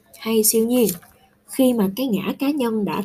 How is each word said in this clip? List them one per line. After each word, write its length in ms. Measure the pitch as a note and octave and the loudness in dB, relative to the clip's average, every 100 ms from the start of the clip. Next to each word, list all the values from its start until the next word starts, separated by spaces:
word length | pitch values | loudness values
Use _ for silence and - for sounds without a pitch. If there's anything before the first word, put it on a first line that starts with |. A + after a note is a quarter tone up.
| _ - | _ -12
hay 260 | A3 A3 | -2 2
siêu 220 | G#3+ A3+ A#3 | 2 2 2
nhiên, 220 | B3 G#3+ E3+ - _ _ _ - | 2 2 0 -12 _ _ _ -8
khi 260 | - B3+ | 0 2
mà 180 | A#3 F#3+ F#3+ | 2 0 -2
cái 100 | C4+ | -2
ngã 280 | G3 F#3+ C#4+ | -2 -4 -2
cá 120 | C#4 | -2
nhân 340 | D4+ A#3+ A3 | 0 -2 -2
đã 180 | F#3+ D#3 | -2 -4